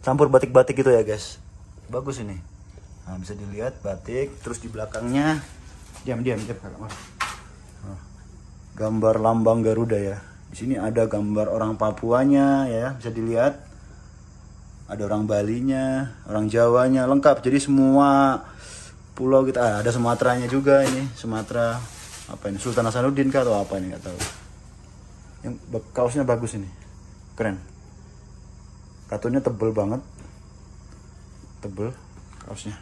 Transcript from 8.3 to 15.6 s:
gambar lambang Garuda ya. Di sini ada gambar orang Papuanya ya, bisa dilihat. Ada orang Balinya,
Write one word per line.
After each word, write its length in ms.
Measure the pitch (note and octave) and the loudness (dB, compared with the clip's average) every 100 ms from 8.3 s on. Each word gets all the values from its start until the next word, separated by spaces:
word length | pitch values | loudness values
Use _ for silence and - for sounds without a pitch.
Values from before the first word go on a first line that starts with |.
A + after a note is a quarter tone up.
| - - - - - | -20 -20 -20 -20 -8
gambar 480 | A2 A2 A2 A2 | -4 0 2 4
lambang 400 | A2 A2+ A2 A#2 | 2 4 4 4
Garuda 320 | A2 A2 A2+ G#2 | 2 0 0 -2
ya. 240 | G2 G2 - - - | -2 -8 -14 -20 -20
Di 120 | - | -10
sini 120 | A#2+ C3 | -6 -4
ada 320 | G#2+ A2 A2 | -2 0 0
gambar 440 | G#2+ G#2 G#2+ G#2+ | -2 -2 -2 -2
orang 280 | A2 A2 G#2+ | -2 -4 -2
Papuanya 880 | G#2+ G#2+ A2+ B2 C3+ C#3 C#3 C#3 C3+ | -4 -2 0 2 4 4 4 2 0
ya, 280 | A2+ B2+ B2+ | -2 -4 -8
bisa 160 | A#2 | -8
dilihat. 520 | A2+ A2+ A2+ C3+ - - - - - - - - - - - - - - | -6 -2 2 0 0 -16 -20 -20 -20 -20 -20 -20 -20 -20 -20 -20 -20 -14
Ada 160 | G#2 G2+ | -8 -4
orang 200 | G#2+ G#2+ | -2 0
Balinya, 880 | G#2 G#2 A#2+ | 0 0 -2